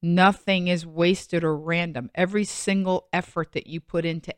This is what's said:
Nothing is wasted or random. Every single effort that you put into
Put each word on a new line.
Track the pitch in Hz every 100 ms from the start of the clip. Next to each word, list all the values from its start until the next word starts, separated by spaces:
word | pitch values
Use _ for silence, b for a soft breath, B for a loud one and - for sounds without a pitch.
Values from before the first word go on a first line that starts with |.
Nothing | 170 175 185 202 - 190 175
is | 175
wasted | 165 160 175 190 - 175
or | 165 151
random. | 156 170 170 139 120
Every | - 202 208
single | 208 - - 196 185 185 -
effort | 170 180 - 160
that | 147 -
you | 160
put | - 175
into | 165 165 -